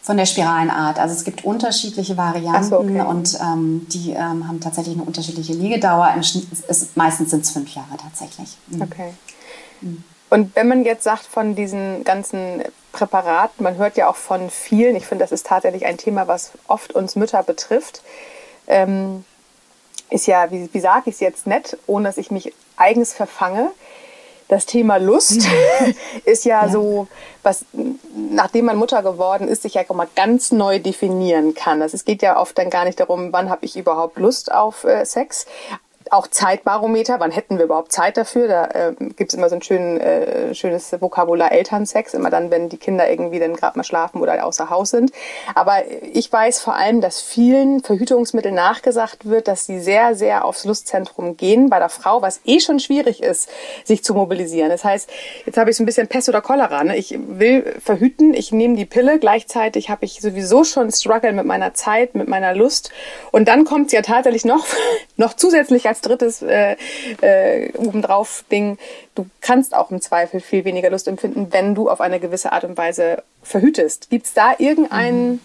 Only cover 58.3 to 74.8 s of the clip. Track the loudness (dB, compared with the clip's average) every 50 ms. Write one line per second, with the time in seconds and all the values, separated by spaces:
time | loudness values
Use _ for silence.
58.3 | 6 4 0 0 2 2 4 4 2 2 0 0 2 4 4 6 4 4 4 4
59.3 | 2 2 0 -4 -4 -2 -2 0 -2 -4 -4 -4 -6 -6 -6 -8 -8 -6 -6 -6
60.3 | -4 -4 0 4 6 6 6 6 4 0 0 0 0 -2 0 0 0 2 2 0
61.3 | 0 0 -2 -2 -2 -2 -2 -4 -4 -4 -2 0 2 2 0 0 -2 -6 -4 -2
62.3 | -4 -2 -2 -2 2 4 2 2 2 -2 -6 -8 -18 -16 -16 -16 -16 -16 -10 2
63.3 | 4 4 6 6 6 6 6 4 4 0 2 2 2 0 2 2 0 2 4 2
64.3 | 0 2 2 2 2 2 2 -2 -4 -2 0 0 0 -2 -4 _ _ 0 0 0
65.3 | 2 2 2 4 6 4 4 4 4 4 4 2 -2 -2 0 -2 0 2 2 -2
66.3 | -2 -4 -2 0 2 2 2 2 0 -4 -8 -14 -14 -12 -12 -12 -4 2 4 6
67.3 | 6 6 6 4 2 0 -2 -4 -4 -4 -4 -2 0 -2 0 2 2 2 0 -2
68.3 | -8 -14 -6 _ -2 0 0 -2 -4 -8 -12 -18 -18 -20 -20 _ _ -8 -8 -8
69.3 | _ _ 0 4 4 4 4 2 0 0 0 0 -4 -8 -4 -2 0 0 0 0
70.3 | -4 -8 -6 -2 -2 -2 -2 -2 -4 0 0 0 0 0 -4 -6 -6 -6 -6 -6
71.3 | -4 -4 -6 0 0 0 2 2 0 0 0 0 0 0 0 -2 -2 -4 -4 -4
72.3 | -6 -4 -4 -2 -2 -2 -4 -4 -6 -4 -4 -4 -2 0 0 0 0 -4 -8 _
73.3 | _ _ _ -4 -2 4 4 4 4 4 0 0 0 -6 -6 _ -4 -4 -4 -2
74.3 | 0 2 4 4 4 2 2 2 4 2